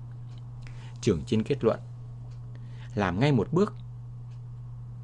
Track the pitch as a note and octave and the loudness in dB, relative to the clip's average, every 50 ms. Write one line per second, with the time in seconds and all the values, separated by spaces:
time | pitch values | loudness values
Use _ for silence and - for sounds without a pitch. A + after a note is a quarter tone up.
0 | - - - - - - - - - - - - - - - - - - - - | -10 -10 -10 -10 -10 -10 -10 -12 -12 -10 -10 -10 -10 -10 -10 -10 -10 -10 -10 2
1 | - A2+ F2+ D2+ - - G#2+ A2 A2 - C#3 - A#2 A2 - - - - - - | 4 4 4 4 2 2 2 2 4 2 2 4 6 4 4 4 -2 -8 -10 -10
2 | - - - - - - - - - - - - - - - - - - - G#2+ | -10 -10 -10 -10 -10 -10 -10 -10 -10 -10 -10 -10 -10 -10 -10 -10 -10 -4 0 2
3 | G2+ F2+ F2 G2+ C3+ D3+ C#3 A2 F2+ - D3 F3 G#3 - - - - - - - | 2 4 6 6 6 8 8 6 6 6 4 4 4 4 2 -6 -10 -10 -10 -10
4 | - - - - - - - - - - - - - - - - - - - - | -10 -10 -10 -10 -10 -10 -10 -10 -10 -10 -10 -10 -10 -10 -10 -10 -10 -10 -10 -10